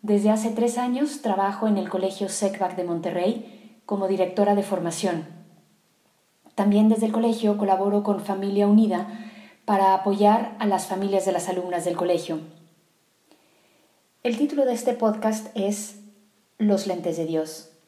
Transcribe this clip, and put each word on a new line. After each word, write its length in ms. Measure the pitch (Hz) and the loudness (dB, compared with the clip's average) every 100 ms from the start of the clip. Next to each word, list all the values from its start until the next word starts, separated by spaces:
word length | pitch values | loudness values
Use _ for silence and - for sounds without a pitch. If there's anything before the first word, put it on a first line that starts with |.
Desde 300 | 214 208 208 | 2 2 4
hace 180 | 220 226 | 2 0
tres 300 | 220 233 240 | -2 -2 0
años 420 | 247 247 294 - | -2 -2 -2 -4
trabajo 460 | 226 190 196 202 220 | -4 0 0 0 0
en 100 | 202 | 0
el 120 | 180 | -2
Colegio 380 | 185 190 - 196 | -2 -2 -4 -6
SECBAC 480 | - 202 196 180 180 | -2 -4 -2 -4 -4
de 80 | |
Monterrey 960 | 175 165 170 175 180 233 - - - - - | -4 -4 -4 -2 -2 -2 -8 -20 -20 -20 -6
como 220 | 202 190 | -4 -2
directora 480 | 190 180 - 202 202 | 0 0 2 2 2
de 80 | |
formación. 640 | 196 185 170 165 202 165 160 - - _ _ _ _ _ _ _ _ _ _ - | 0 -4 -4 -4 -2 -4 -6 -16 -20 _ _ _ _ _ _ _ _ _ _ -2
También 340 | 202 202 214 | 2 4 6
desde 160 | 220 220 | 4 2
el 60 | |
colegio 460 | 220 226 220 214 208 | 0 0 2 0 2
colaboro 440 | 202 190 196 208 | 2 2 2 0
con 180 | 208 196 | 0 -2
Familia 480 | - 196 196 202 202 | -2 -4 -2 2 6
Unida 400 | 208 214 226 - - - - - _ - | 6 6 0 -4 -10 -16 -18 -20 _ -2
para 280 | 202 190 | 4 4
apoyar 600 | 190 202 196 208 220 - - | 4 2 4 6 4 0 -4
a 60 | 220 | -2
las 220 | 190 - | -2 -2
familias 380 | 190 196 196 185 | -4 0 0 0
de 80 | |
las 160 | 180 180 | -2 -2
alumnas 360 | 180 180 175 170 | -4 -4 -4 -4
del 120 | 165 | -2
colegio. 420 | 175 175 - 160 - - _ _ _ _ _ _ _ _ _ _ _ _ _ _ _ _ | 0 -2 -2 -8 -8 -20 _ _ _ _ _ _ _ _ _ _ _ _ _ _ _ _
El 140 | 247 233 | -4 -2
título 280 | 285 294 262 | -2 0 0
de 80 | |
este 200 | 233 - | 0 -2
podcast 600 | 240 220 214 220 214 - - | 0 0 0 -2 -4 -8 -4
es 440 | 196 208 - - - _ _ _ _ _ | -2 -2 -8 -16 -20 _ _ _ _ _
Los 300 | 214 190 202 | 2 2 0
lentes 300 | 175 170 160 | -4 -4 -4
de 80 | 160 | -2
Dios 440 | 160 156 - - _ | -2 -4 -8 -20 _